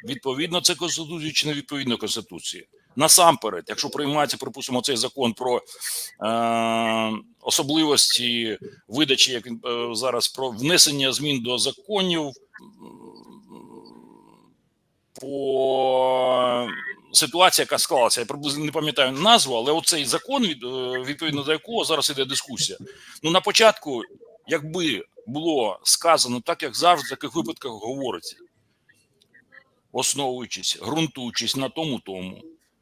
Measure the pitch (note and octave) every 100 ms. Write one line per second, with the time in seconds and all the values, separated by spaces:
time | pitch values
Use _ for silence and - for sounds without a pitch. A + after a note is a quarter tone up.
0 | A2 C#3 C3+ C3 E3+ E3+ F3 D#3 E3+ D#3
1 | D#3 E3 D3+ C#3+ D3+ C#3+ C3+ C#3+ C3 A2+
2 | A2 A#2 - E2 - F2+ - _ _ C3
3 | D#3 - C#3+ C#3 G#2+ F2 F#2 G#2 C#3+ C#3+
4 | C#3+ D3 C#3 A#2+ C3 C3+ - B2 C#3+ A#2
5 | B2 C#3 A#2+ G#2+ B2+ A#2+ - - - -
6 | - - A2 A#2 A#2 A#2 A2+ A2+ A2+ A2+
7 | A2 G#2+ - _ B2+ - C#3 D#3 D#3 C#3
8 | - - A#2+ A#2 A2+ G2 G2 - - A#2+
9 | D3 B2+ C3 B2 B2 A#2 B2 A#2+ A#2+ A2
10 | B2+ A#2+ - - C3 A2 C#3+ F3 D#3 C#3+
11 | C3+ A#2 D3 C3+ A#2 B2 B2 - - G3+
12 | F#3 E3 D3 - _ - - - A#1 -
13 | A1+ A1 A#1 - - - - A1+ A1+ A#1
14 | - - _ A1 G#1 _ _ _ _ _
15 | _ - C3 C#3 C3+ C3 C3 C3 C3 C3
16 | B2+ B2+ B2+ B2+ B2+ B2 A#2+ - A#2 -
17 | - - D3 E3+ F3+ - C3+ C3+ - D3
18 | A2+ B2 A2+ C#3+ D3 C#3+ D3+ D#3+ D3+ C#3+
19 | C3 C3+ G3+ A#3 C3+ A#2 C3 D#3+ - D#3+
20 | C3 D#3+ - C4+ G3+ C3+ B2 C3 B2+ B2+
21 | B2+ D3 D#3+ C#3+ C#3+ D#3 - A3+ D3 D3+
22 | C3 C3+ C3 C3 - A2 - F#2+ - -
23 | - - D#3+ F3+ G#3 G#3 A3 - D3+ A#2+
24 | - - - - - D#3 D3+ F3+ D#3+ G2
25 | - - A2 C#3+ E3 D3 G#2+ F2+ - -
26 | E3 D3+ B2 B2 C#3 - D3 A#2+ E3+ E3
27 | C3 C3+ C#3+ E3 E3 - C3+ G#2+ A2 C#3
28 | B2+ F2 - - F4 _ _ _ _ _
29 | _ _ _ - _ - _ _ _ B2
30 | B2+ C3+ C3+ B2+ A#2 G2 - - G#2 D#3
31 | D#3+ - A#2+ - A2+ C3+ C3 E3 D#3+ A#2
32 | - F#2+ F#2 - - - _ _